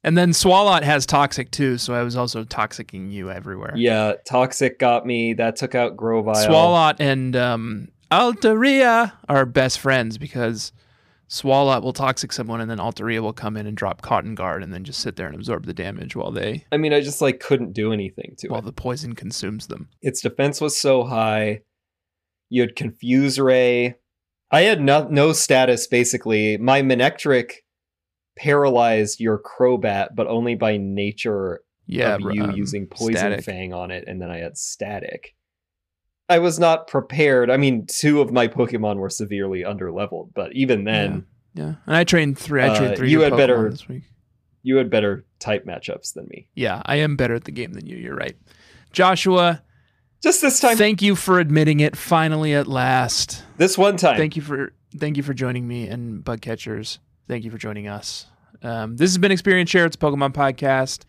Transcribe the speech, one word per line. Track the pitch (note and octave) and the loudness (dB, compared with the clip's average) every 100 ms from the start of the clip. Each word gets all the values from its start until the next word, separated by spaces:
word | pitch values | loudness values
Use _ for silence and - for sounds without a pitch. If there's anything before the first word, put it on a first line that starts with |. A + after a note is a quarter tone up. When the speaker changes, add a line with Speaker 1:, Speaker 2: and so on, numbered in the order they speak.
Speaker 1:
And | - E3 | 0 2
then | F3 | 4
Swalot | D#3+ F#3 F#3 G3+ F3 | 4 4 6 6 4
has | C#3+ D3 | 2 0
Toxic | - C#3+ C#3 - B2 | 2 2 2 -2 -8
too, | - C3+ B2 | -2 -2 -2
so | - | -4
I | A#2+ | -4
was | A#2+ B2 | -2 -2
also | B2 A#2 | -4 -6
toxicking | A2 - G#2+ - A2 F#2+ F#2+ | -8 -4 -6 -6 -16 -14 -12
you | G2+ F#2 | -10 -10
everywhere. | F#2 G2 G2 G#2 A2+ | -10 -12 -12 -8 0
Speaker 2:
Yeah, | A#2 A2 G#2+ G#2 - | 2 2 0 -2 -2
Toxic | B2+ B2+ - C3 - | 0 0 0 -2 2
got | B2 A#2+ | 2 2
me. | A#2 A#2+ A#2 | 0 -2 -2
That | A2+ A2+ A2 | 0 -2 -2
took | C3 | -4
out | B2+ A#2+ G2+ | -2 -2 -2
Grovyle. | A2 A2+ A2 G#2+ G#2+ | -2 -2 0 2 4
Speaker 1:
Swalot | B2+ E3+ F3 D#3 D3 | 6 6 4 2 2
and, | C#3+ C3+ C3 B2 | 0 0 0 0
um, | B2 A#2 A2+ G#2+ - _ - | 0 -2 -6 -10 -12 _ 0
Altaria | E3+ A#3+ A3 A3 A3 C4 C4+ B3 A3+ A#3 - - | 2 2 2 2 4 4 4 4 4 2 -4 0
are | C#3 | 2
best | B2+ B2+ C3 - | 2 2 0 0
friends | C3+ C3 A2+ A2+ | 0 0 0 -6
because | C#3+ B2 A#2 A2 - - _ _ _ _ - | -10 -4 -4 -4 -10 -16 _ _ _ _ -14
Swalot | - C3+ C3+ C#3 B2+ | -6 2 4 4 2
will | B2+ | -2
toxic | B2 C3+ C3 C3+ | -4 -4 -4 -6
someone | - A2+ A2+ | -8 -6 -6
and | A2+ | -6
then | A2 | -6
Altaria | G2+ - A2 A2+ | -6 -6 -4 -4
will | A2 | -4
come | A2 A2 G#2+ | -6 -8 -8
in | G#2+ | -8
and | G#2 | -6
drop | G2 F#2+ | -6 -6
Cotton | - A2 G2+ G#2 | -2 -2 -2 -6
Guard | F#2 E2 | -6 -6
and | F#2 | -8
then | F2+ | -12
just | F#2+ C3+ | -12 -10
sit | - F2 | -8 -8
there | F2 | -10
and | |
absorb | D#2 - A2+ - | -10 -8 -6 -8
the | |
damage | F2 F2+ G2+ - | -10 -10 -10 -12
while | - - | -10 -8
they | - G2 C#3 - | -6 -6 -8 -4
Speaker 2:
I | D3 | -2
mean, | D#3 | 2
I | D3 | 2
just, | C#3 - | 0 0
like, | C#3+ - | 0 0
couldn't | - C3+ A2 | 0 -2 -2
do | G#2 G#2+ | -4 -2
anything | G#2+ F#2+ - - - | -2 -6 -10 -16 -14
to | - | -8
Speaker 1:
while | A2+ | -8
Speaker 2:
it. | |
Speaker 1:
the | G#2+ | -8
poison | - B2+ B2 D3+ A#2 | -10 -8 -8 -10 -12
consumes | F#2+ - G2 G#2+ - | -10 -8 -8 -10 -12
them. | - - _ | -14 -16 _
Speaker 2:
Its | C#3+ - | -6 -4
defense | B2 - C#3 C#3+ | -4 0 0 0
was | D3+ - | -2 0
so | C#3 C3 | 2 2
high. | A#2+ A#2 A2 G#2+ G#2+ G#2+ _ _ _ _ _ _ _ _ - | 2 0 0 0 -2 -4 _ _ _ _ _ _ _ _ -2
You | B2+ | 0
had | A#2+ - | 0 -2
Confuse | A2 - A#2+ B2+ C#3 C3 | -10 -6 0 2 2 2
Ray. | C3 B2+ B2 B2 B2 A#2+ _ _ _ _ _ | 4 4 4 2 0 -4 _ _ _ _ _
I | D3 | 4
had | G3 G3 | 4 4
no, | C#3 D3 D3+ | 4 4 4
no | C#3+ D#3 | 4 4
status, | D3+ - C3 B2+ A#2+ - | 2 2 4 4 2 2
basically. | B2 A#2+ B2+ A2+ G#2+ G#2+ G#2 | 2 2 -2 0 0 2 2
My | B2 C#3 | 2 4
Manectric | C3+ B2 C3+ - - B2+ A#2 - _ _ _ _ _ _ _ - | 4 2 2 0 2 2 0 -10 _ _ _ _ _ _ _ -6
paralyzed | D3 C#3+ C#3+ B2 A#2 A2 G#2 - | 0 4 4 4 4 2 0 -2
your | A2+ G#2 | -2 -2
Crobat, | - - B2+ B2 G#2+ G2 G2 | -4 0 2 2 0 -2 -4
but | G#2+ G#2+ | -4 -4
only | A#2 A#2+ | -2 -2
by | A2+ A2+ G#2 | -2 0 -2
nature | G2 G2 G2+ G#2+ A#2+ G#2 F#2+ E2+ _ _ - | -4 -4 -4 -4 -4 -4 -4 -8 _ _ -8
Speaker 1:
Yeah, | - A#2+ | -2 -2
Speaker 2:
of | G2+ G2 | -2 -4
you | G#2 | -4
Speaker 1:
um, | G#2 G2 | -4 -4
Speaker 2:
using | G2 G2+ F#2+ | -6 -6 -10
Poison | - A2+ G2 | -6 -4 -2
Speaker 1:
static. | G2+ G2+ | -2 -4
Speaker 2:
Fang | - F#2 F#2 | -8 -10 -10
on | F2+ F2+ | -10 -10
it, | F2+ - | -10 -12
and | - | -12
then | F3+ | -10
I | E2+ | -10
had | E2 - | -12 -10
Static. | - - G#2 G2+ - - - _ _ _ _ _ _ _ _ _ - | -12 -10 -10 -10 -12 -14 -18 _ _ _ _ _ _ _ _ _ 2
I | E3+ | 4
was | F3 D#3+ | 4 4
not | E3+ D#3+ - | 4 2 0
prepared. | C#3 - C#3+ D3+ B2+ A#2+ | -4 -2 2 4 4 4
I | C3 | 4
mean, | C#3 A#2+ - | 4 2 -2
two | - D3 D3 | -2 2 4
of | C3 | 4
my | A#2+ A2+ | 2 2
Pokemon | C3 A#2 A#2 G#2+ G2+ | 2 -2 0 -2 -2
were | F#2+ | -6
severely | - G#2 G2+ G2 F#2 | -6 -6 -4 -4 -4
underleveled, | F2+ G2+ F#2 F2 G2+ E2+ - | -6 -8 -8 -6 -8 -8 -10
but | - E2 | -8 -6
even | B2+ C3 A2 | -2 0 0
then | G#2 A2 G2+ G2 - _ _ | 0 -2 -2 -6 -10 _ _
Speaker 1:
Yeah, | D#3+ | -10
yeah. | D3+ D#3 - | -10 -10 -2
And | D#3+ | 0
I | |
trained | E3+ F3 D3 C3+ | 2 2 2 -2
three, | - C#3+ | -4 0
I | B2+ G#2+ | 2 2
trained | G2+ | 0
Speaker 2:
uh, | G2+ | 0
Speaker 1:
three | C3 | 2
Speaker 2:
you | D#3 | 4
Speaker 1:
new | |
Speaker 2:
had | D3+ | 4
Speaker 1:
Pokemon | B2+ | 4
Speaker 2:
better | C3 A#2+ A2 | 4 4 0
Speaker 1:
this | - - | -4 -12
week. | B2+ - _ _ _ _ _ | -16 -16 _ _ _ _ _
Speaker 2:
you | B2+ C3 | 0 2
had | A#2 | 2
better | A2+ G#2 F#2+ - - | 0 0 -2 -8 -10
type | - G#2+ G2 | -4 -4 -4
matchups | E2 - - - | -12 -10 -10 -12
than | - - | -14 -16
me. | - - | -18 -16
Speaker 1:
Yeah, | - A2+ G2 | -6 -6 -4
I | - C#3+ | -2 0
am | D3+ C#3 | 0 0
better | B2 | -2
at | A#2 | -2
the | - | -6
game | C3 B2 | -10 -12
than | - - | -12 -14
you. | - | -14
You're | - - | -10 -8
right. | - - _ _ _ - _ | -8 -10 _ _ _ -20 _
Joshua, | - F#3 F#3 F#3+ F3+ F3 D#3+ _ _ _ _ _ _ D4+ | 2 2 4 2 4 4 0 _ _ _ _ _ _ 0
Speaker 2:
Just | F4+ | 2
this | C#4 - | 2 4
time. | B3+ A3+ | 4 4
Speaker 1:
Thank | G#3 F#3+ | 4 4
you | G3+ | 2
for | F#3+ - F3+ | 2 2 2
admitting | D#3+ D3+ D3+ D3 | 4 4 4 4
it, | D3+ | 2
finally, | - - E3 D#3+ D#3 D#3 | -2 0 2 2 0 0
at | D3 C3 | 0 0
last. | C3 B2+ C3 A#2+ - - - - - | 0 2 2 0 -2 -4 -8 -10 2
Speaker 2:
This | F3+ F#3+ | 2 4
one | G3+ F#3+ | 2 4
time. | E3+ B2 | 4 4
Speaker 1:
Thank | D#3 | 0
you | D#3+ | -4
for, | D3 C#3 C#3 - _ D3 | -8 -6 -8 -12 _ -8
thank | D3+ C#3+ | -6 -4
you | |
for | C#3+ | -4
joining | B2+ B2+ B2 A#2+ | -4 -4 -4 -6
me | A#2+ A#2 | -8 -8
and | A#2+ A#2 G#2 | -10 -10 -10
Bug | G2 A#2 | -8 -8
Catchers. | - A2+ - G#2+ G#2+ - _ _ - | -8 -10 -8 -10 -10 -14 _ _ -12
Thank | B2 | -10
you | A2+ | -10
for | A2+ | -12
joining | A2 G#2 G#2 | -10 -10 -10
us. | G#2 - - - _ _ _ | -12 -12 -14 -16 _ _ _
Um, | A#2+ A2+ A2 A#2+ | -10 -8 -6 0
this | F3+ | 2
has | F3+ | 2
been | G3 | 2
Experience | F#3 G3+ F#3 E3+ | 2 2 2 2
Share. | F#3 E3 | 2 2
It's | |
a | - | 0
Pokemon | D3+ C#3 C#3 | -2 0 -2
podcast. | C#3 C#3 B2 C#3+ C3+ C3 - | 0 -2 0 0 0 -2 -6